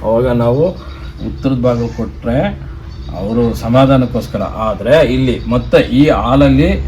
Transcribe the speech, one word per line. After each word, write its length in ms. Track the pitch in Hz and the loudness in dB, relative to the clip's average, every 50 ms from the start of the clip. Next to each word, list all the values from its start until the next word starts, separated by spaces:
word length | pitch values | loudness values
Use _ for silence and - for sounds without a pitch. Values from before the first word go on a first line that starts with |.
| 107 | -2
ಅವಾಗ 240 | 107 113 117 123 127 | 0 0 0 2 0
ನಾವು 640 | 120 120 117 120 120 135 160 185 - - - - - - - - - - - - | 0 2 2 2 2 2 2 0 -2 -4 -12 -14 -14 -14 -14 -14 -12 -10 -10 -10
ಉತ್ತರದ 340 | - - - 269 269 247 | -8 -4 -2 -2 -2 0
ಬಾಗಿಲು 360 | 240 - 120 117 - 233 - - | 0 0 0 0 -2 -4 -4 -6
ಕೊಟ್ರೆ 500 | 113 101 - - - - - 135 170 202 202 - - - - - - - - - - - - 85 | -8 -8 -8 -8 -6 -4 -2 0 -2 -2 -4 -6 -12 -12 -14 -14 -14 -14 -14 -14 -12 -12 -10 -8
ಅವರು 380 | 95 101 113 117 120 117 110 | -6 -2 0 0 0 0 -2
ಸಮಾಧಾನಕ್ಕೋಸ್ಕರ. 840 | - - 117 117 131 135 135 135 131 127 120 - 117 - - - 107 | -4 -4 0 4 4 4 4 4 2 2 0 -2 -4 -6 -4 -6 -6
ಆದ್ರೆ 720 | 98 - - - 110 110 104 92 98 113 139 160 151 120 127 | -6 -4 -4 -4 -4 -4 -4 -2 0 2 4 4 4 4 2
ಇಲ್ಲಿ 260 | 131 131 127 117 - 110 113 | 0 0 0 -2 -2 -2 -2
ಮತ್ತೆ 280 | 117 127 135 - - 98 | -2 -2 -2 2 2 2
ಈ 320 | 85 87 113 131 143 151 | 2 4 4 4 4 4
ಹಾಲಲ್ಲಿ 600 | - 98 104 117 127 139 143 139 135 131 151 180 196 196 - | 4 2 2 2 4 4 6 6 6 4 4 2 2 0 -2